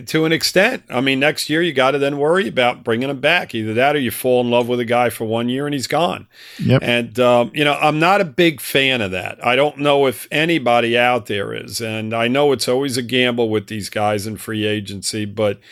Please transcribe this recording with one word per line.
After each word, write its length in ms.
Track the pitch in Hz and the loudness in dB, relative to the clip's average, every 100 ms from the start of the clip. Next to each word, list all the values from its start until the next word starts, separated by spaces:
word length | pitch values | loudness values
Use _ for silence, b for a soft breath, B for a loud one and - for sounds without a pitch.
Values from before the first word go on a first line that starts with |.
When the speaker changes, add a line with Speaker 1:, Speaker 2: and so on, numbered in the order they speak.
| 123 | -4
Speaker 1:
to 180 | 160 | 0
an 80 | 160 | 2
extent. 520 | 160 - 175 214 - - | 0 0 2 2 0 -6
I 140 | 123 | -2
mean, 180 | 135 135 | 0 2
next 300 | 147 147 - | 0 0 -2
year 100 | 156 | 0
you 140 | 175 | 0
gotta 240 | 131 131 143 | 2 2 2
then 180 | 139 143 | 0 0
worry 320 | 147 180 208 | 0 2 0
about 340 | 139 120 123 | 0 0 0
bringing 280 | 123 113 135 | -2 -2 -2
him 100 | 139 | -2
back. 340 | 143 175 - | 0 0 0
Either 200 | 117 110 | -6 -2
that 200 | 110 139 | 0 2
or 40 | 147 | 2
you 120 | 120 | -2
fall 300 | - 127 123 | -2 0 2
in 100 | 120 | 2
love 160 | 120 120 | 2 2
with 140 | 123 | -2
a 60 | 117 | 0
guy 240 | 120 120 | 0 0
for 160 | 110 113 | -2 -4
one 240 | 113 120 | -2 -2
year 160 | 131 147 | -4 -4
and 80 | |
he's 120 | 143 113 | -6 -2
gone. 400 | 147 131 101 101 B B B | -2 -2 -4 -12 B B B
Speaker 2:
Yep. 240 | 123 123 | 2 2
Speaker 1:
And, 380 | - 120 120 110 | 2 -2 -2 0
um, 300 | 123 123 120 | 4 4 2
you 120 | 143 | 0
know, 100 | 147 | 0
I'm 240 | 143 151 151 | 2 0 2
not 240 | 165 202 | 2 2
a 20 | |
big 380 | 185 131 170 143 | 0 2 0 0
fan 400 | - 139 135 127 | -2 0 2 0
of 80 | 101 | -2
that. 340 | 92 - - 117 | -4 -8 -4 0
I 100 | 123 | 2
don't 200 | 147 139 | 2 0
know 300 | 143 143 135 | 2 4 2
if 200 | 120 - | 0 -4
anybody 680 | 151 165 165 123 120 117 120 | -2 0 0 2 2 2 2
out 300 | 123 123 110 | 2 2 -2
there 260 | 101 107 | -4 -4
is. 300 | 113 123 113 | -8 -10 -8
And 320 | 113 110 110 | -8 -6 -4
I 140 | 113 117 | -2 0
know 220 | 135 147 | 2 2
it's 140 | 131 - | 2 0
always 300 | 127 139 123 | -2 -2 -4
a 60 | |
gamble 480 | 120 127 123 120 113 | -2 0 2 2 0
with 160 | 107 98 | -2 -4
these 240 | 110 92 | -8 -6
guys 360 | 110 104 107 104 | -2 0 -2 -4
in 120 | 101 | -10
free 260 | - 110 | -8 -4
agency, 600 | 107 107 95 101 - 110 104 | -2 -2 -6 -8 -6 -6 -6
but 340 | 101 107 101 B | -2 -2 -2 B